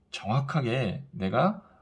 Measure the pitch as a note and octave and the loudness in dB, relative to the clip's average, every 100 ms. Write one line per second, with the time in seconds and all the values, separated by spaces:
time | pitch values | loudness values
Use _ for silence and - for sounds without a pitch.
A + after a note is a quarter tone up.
0 | _ - F#2+ B2+ C#3 D#3 A#2+ C3 G#2 - | _ -8 0 0 0 -2 0 0 -2 -4
1 | - - F#2+ A#2 F#3 G#3+ - - | -10 -4 0 4 2 2 -10 -20